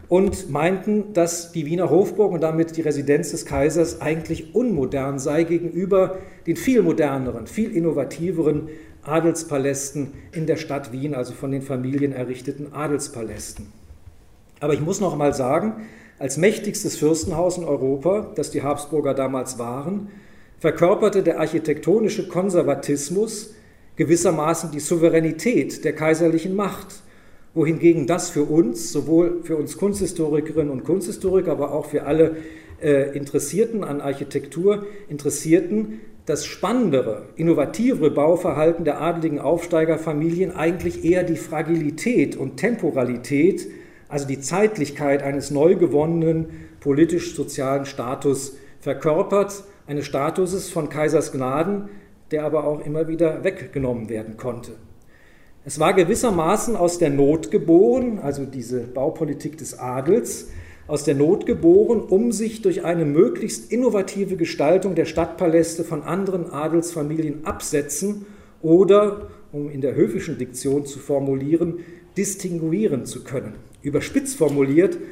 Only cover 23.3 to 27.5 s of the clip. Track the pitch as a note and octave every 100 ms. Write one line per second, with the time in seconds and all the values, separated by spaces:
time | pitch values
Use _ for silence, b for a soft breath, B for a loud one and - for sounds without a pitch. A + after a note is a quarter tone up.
23.3 | - - B B B B - D3+ E3+ F#3+
24.3 | D#3+ D3+ D#3+ E3 D3 D3 F3 E3 D#3+ D#3+
25.3 | - A3+ A3 C3 - D#3 D3 D#3 D#3+ E3
26.3 | D#3+ F#3 F#3+ F#3+ - - - b b b
27.3 | b b